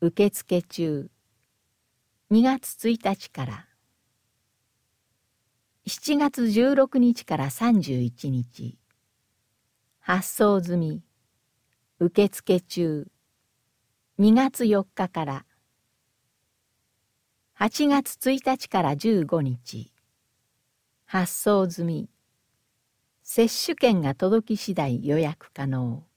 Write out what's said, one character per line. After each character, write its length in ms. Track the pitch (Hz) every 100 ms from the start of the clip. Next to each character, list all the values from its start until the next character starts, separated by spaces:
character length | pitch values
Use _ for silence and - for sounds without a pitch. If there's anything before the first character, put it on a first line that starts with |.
受 300 | 170 - 202
付 320 | - - 180
中。 480 | - - 160 147 - _ _ _ _ _ _ _ _ _ _ _ -
二 120 | 214
月 460 | 254 262 - - 226
一 100 | 226
日 320 | 196 190 -
か 140 | -
ら。 220 | 123 98 - _ _ _ _ _ _ _ _ _ _ _ _ _ _ _ _ _ _ _ _ _ -
七 300 | - - 294
月 340 | 285 254 226
十 240 | 208 262
六 240 | 277 269 262
日 280 | 240 233 -
か 100 | 151
ら 140 | 135
三 320 | - 240 214
十 180 | 139 127
一 300 | 120 - 143
日、 480 | 127 120 - 120 - _ _ _ _ _ _ _ _ _ _ _ _
発 260 | - 185 -
送 360 | - 208 196
済 160 | 175 175
み、 240 | 156 156 - _ _ _ _ _ _ _ _ -
受 300 | 170 - 202
付 340 | - - 180
中。 460 | - 175 165 151 - _ _ _ _ _ _ _ _ _ _ -
二 160 | 214
月 320 | 233 269 -
四 200 | 226 202
日 260 | 196 - 185
か 160 | 165 147
ら。 180 | 135 - _ _ _ _ _ _ _ _ _ _ _ _ _ _ _ _ _ _ _ _ -
八 280 | 214 - 294
月 320 | 277 - - 254
一 120 | 269 269
日 220 | 262 -
か 140 | 190
ら 160 | 147 143
十 260 | 226 202
五 160 | 143 165
日、 500 | 135 123 - 110 - _ _ _ _ _ _ _ _ _ _ _ -
発 260 | 185 180
送 380 | - 208 202 185
済 140 | 170
み。 260 | 170 160 - _ _ _ _ _ _ _ _ _ _ _
接 260 | - - 226
種 260 | - -
券 280 | 311 247 185
が 120 | 139
届 340 | 131 185 226 220
き 80 | 208
次 160 | -
第 320 | 175 139 120 143
予 120 | 156
約 320 | 151 160 -
可 120 | - 135
能。 380 | 131 123 143 -